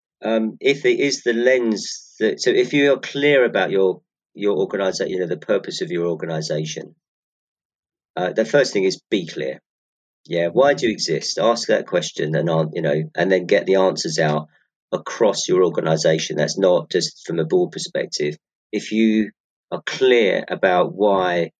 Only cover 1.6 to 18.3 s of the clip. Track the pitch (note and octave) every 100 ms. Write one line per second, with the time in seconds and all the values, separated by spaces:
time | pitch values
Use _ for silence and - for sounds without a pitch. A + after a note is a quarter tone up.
1.6 | A#2 G#2 - - - _ G#2+ - - G#2+
2.6 | B2 C#3+ C#3+ C3 - C#3 C#3+ C#3 A#2+ G2+
3.6 | F2 F#2+ F#2+ F2+ _ _ _ - G2+ G2+
4.6 | - G2 F#2+ E2+ F#2 F#2+ F2 E2 - G2+
5.6 | F#2+ F2 E2+ F2 E2+ D#2+ E2 D#2+ D#2 D#2
6.6 | D#2 - - _ _ _ _ _ _ _
7.6 | _ _ _ _ _ - F2+ - A2+ D3
8.6 | B2+ G#2 F#2+ F2 _ G#2+ E2 D#2+ C2+ C#2
9.6 | _ _ _ _ _ _ - E2+ E2+ F2
10.6 | C#3 C#3+ A#2+ G2 - D2+ - - G#2 A#2
11.6 | - A2 - F2 E2 - D#2 D#2+ E2 D#2+
12.6 | D#2 E2 D#2 D2+ D#2 - F2+ F#2 F2 G2+
13.6 | F2 F#2+ F#2+ - F2 D#2+ D#2 D2+ D#2 _
14.6 | _ _ _ E2+ - - A2 - - F#2
15.6 | F2+ E2 E2 D#2+ E2 D#2+ - D2+ D#2 F#2+
16.6 | F#2+ F2+ - F2+ D#2+ - - E2 D#2+ F#2
17.6 | F2 - - - - - D2